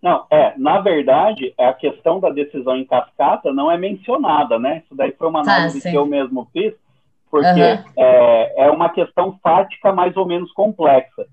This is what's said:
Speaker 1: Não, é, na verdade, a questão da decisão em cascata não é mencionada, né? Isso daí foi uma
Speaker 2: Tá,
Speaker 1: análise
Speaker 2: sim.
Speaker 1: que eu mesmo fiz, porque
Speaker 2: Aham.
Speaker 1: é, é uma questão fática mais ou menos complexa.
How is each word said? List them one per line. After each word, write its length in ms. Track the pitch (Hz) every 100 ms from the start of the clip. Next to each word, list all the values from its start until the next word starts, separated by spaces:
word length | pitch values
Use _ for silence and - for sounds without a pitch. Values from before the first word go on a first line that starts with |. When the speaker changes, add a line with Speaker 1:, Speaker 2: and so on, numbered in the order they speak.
Speaker 1:
Não, 240 | 180 175 -
é, 260 | 151 135 -
na 220 | 139 156
verdade, 720 | 196 160 131 139 196 214 127 -
a 140 | 123
questão 480 | 131 151 - 165 185
da 100 | 185
decisão 460 | 143 147 147 127 127
em 80 |
cascata 680 | 135 127 - - 147 208 160
não 180 | 139 147
é 80 | 170
mencionada, 800 | 190 196 - 262 233 151 131 117
né? 240 | 131 156
Isso 100 | _
daí 180 | 135 135
foi 160 | - 160
uma 140 | 160
Speaker 2:
Tá, 140 | 147 -
Speaker 1:
análise 240 | 165 139
Speaker 2:
sim. 100 | 175
Speaker 1:
que 60 | 151
eu 100 | 147
mesmo 420 | 143 131 131 117
fiz, 220 | 165 214 - _ _ _ _ _
porque 180 | 151 165
Speaker 2:
Aham. 380 | 180 226 226 - -
Speaker 1:
é, 680 | 127 127 120 117 117 - 139
é 40 |
uma 200 | 156 170
questão 480 | 180 170 - 190 190
fática 500 | 175 160 190 - 202
mais 240 | 190 180 180
ou 100 | 180
menos 260 | 175 175
complexa. 760 | - 208 202 151 135 - - -